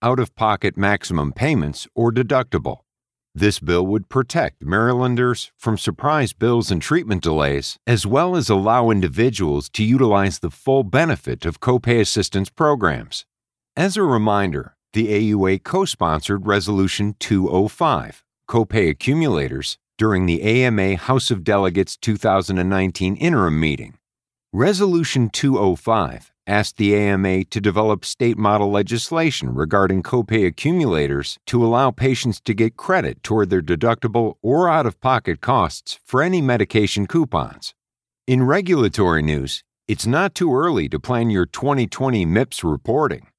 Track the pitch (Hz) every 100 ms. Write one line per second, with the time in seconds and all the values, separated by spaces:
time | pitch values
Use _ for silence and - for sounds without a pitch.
0 | 117 127 113 - 110 101 101 - 98 101
1 | - 87 73 - 139 135 73 73 - -
2 | 117 117 127 135 131 82 64 - _ _
3 | _ _ _ - 104 - 73 87 95 107
4 | - 131 123 170 90 - 67 98 117 123
5 | 127 120 123 113 - _ - 107 - -
6 | 139 151 120 - 113 120 - 87 - 165
7 | 110 92 82 78 71 69 - - - 117
8 | 101 131 180 180 117 101 101 123 117 104
9 | 90 67 123 98 82 71 - - 110 131
10 | 123 98 98 - 85 - - 135 104 135
11 | 165 110 - - 82 76 - 127 120 117
12 | 101 110 95 98 98 - 151 143 92 65
13 | 57 - - _ _ _ _ - 190 202
14 | 175 120 107 101 98 71 - _ _ 107
15 | 110 104 110 104 95 95 - 190 196 -
16 | 85 78 - 101 98 101 104 98 95 -
17 | 104 101 - 101 90 90 107 - 160 95
18 | 55 - _ _ - 117 110 110 87 73
19 | 120 151 156 85 65 65 - - _ -
20 | 110 95 90 82 104 123 127 107 95 92
21 | - 131 - 107 85 101 95 87 90 -
22 | - 104 110 95 92 92 90 98 95 -
23 | 92 98 170 147 90 78 78 67 55 -
24 | _ _ _ _ _ 92 156 190 196 170
25 | 156 135 117 - 139 131 98 85 - 113
26 | 73 60 - _ - 101 101 - 104 104
27 | 101 98 98 95 95 107 101 95 107 104
28 | - - 120 113 104 104 101 101 101 117
29 | - 165 165 - 131 - 78 101 95 95
30 | - 127 107 113 92 - 147 180 139 80
31 | 71 69 69 - - 120 113 120 135 -
32 | 131 123 123 101 - 104 113 - - 185
33 | 78 - - 110 98 95 78 85 117 113
34 | 117 113 110 - 110 147 180 156 131 -
35 | 131 123 - 82 - 127 85 - - -
36 | - 127 170 185 135 120 98 110 104 -
37 | 101 165 151 80 62 - - - _ _
38 | _ _ - 127 127 170 185 165 107 -
39 | 92 80 76 76 67 - _ _ - 107
40 | 110 143 190 - 175 127 170 123 71 71
41 | - 123 117 101 87 - 135 139 113 -
42 | 131 117 82 98 135 - 85 69 - 131
43 | 147 76 -